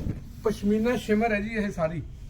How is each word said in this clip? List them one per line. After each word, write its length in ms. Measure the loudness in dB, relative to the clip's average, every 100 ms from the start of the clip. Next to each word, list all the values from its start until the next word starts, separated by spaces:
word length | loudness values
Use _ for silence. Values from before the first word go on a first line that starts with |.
| -4 -6 -8 -2
ਪਸ਼ਮੀਨਾ 520 | 0 2 2 4 4 0
ਸ਼ਿਮਰ 380 | 2 2 4
ਹੈ 60 | 2
ਜੀ 100 | 0
ਇਹ 200 | -2 -2
ਸਾਰੀ। 300 | 0 -2 -2 -6 -10